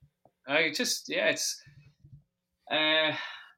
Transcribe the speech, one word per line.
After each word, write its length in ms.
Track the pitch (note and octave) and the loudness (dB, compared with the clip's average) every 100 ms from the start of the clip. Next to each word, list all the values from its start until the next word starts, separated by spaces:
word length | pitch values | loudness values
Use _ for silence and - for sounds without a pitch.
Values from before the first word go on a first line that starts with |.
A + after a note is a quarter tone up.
| _ _ _ _ - | _ _ _ _ -2
I 240 | D3 D#3+ | 2 2
just, 380 | D3 A#3+ - - | 0 -2 -4 -4
yeah, 200 | D#3+ G3 | 0 0
it's, 320 | D3 - - - - - _ - - _ _ _ _ - | 0 -2 -6 -12 -20 -20 _ -20 -20 _ _ _ _ -4
uh, 440 | D3+ D#3 D#3 D#3 D3 - - - | 0 4 4 2 0 -6 -12 -18